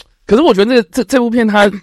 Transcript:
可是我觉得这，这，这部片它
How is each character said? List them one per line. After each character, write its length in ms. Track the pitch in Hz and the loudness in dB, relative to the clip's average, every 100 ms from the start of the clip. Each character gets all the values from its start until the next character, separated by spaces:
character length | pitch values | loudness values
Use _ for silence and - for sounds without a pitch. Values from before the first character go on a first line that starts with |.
| - _ - | -20 _ -2
可 100 | 214 | 2
是 60 | |
我 120 | 320 | 2
觉 100 | 190 | 0
得 160 | 214 254 | 0 0
这， 40 | 202 | -2
这， 120 | - | -6
这 140 | 208 254 | -2 -2
部 100 | 240 | -2
片 180 | 233 220 | -2 0
它 200 | 208 202 196 | 0 0 -2